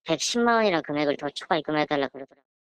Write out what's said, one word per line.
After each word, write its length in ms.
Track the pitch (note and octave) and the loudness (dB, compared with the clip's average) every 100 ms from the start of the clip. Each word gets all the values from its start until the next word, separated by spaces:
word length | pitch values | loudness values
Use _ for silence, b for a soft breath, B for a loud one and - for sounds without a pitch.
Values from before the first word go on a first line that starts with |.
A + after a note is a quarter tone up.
| - | -4
백십만 500 | D#3+ - A#3+ A#3+ A#3 | -2 0 0 2 4
원이라는 260 | G#3+ E3+ | 4 2
금액을 340 | C#3+ D3 D3 C#3+ | -2 -2 0 0
더 120 | C#3+ | -4
추가 280 | - - E3+ | -8 -2 -2
입금해달라 500 | D3 D3+ D3 D3 C3+ | 0 0 0 0 -2
그러더라고요. 340 | C3+ C3+ _ _ _ | -6 -18 _ _ _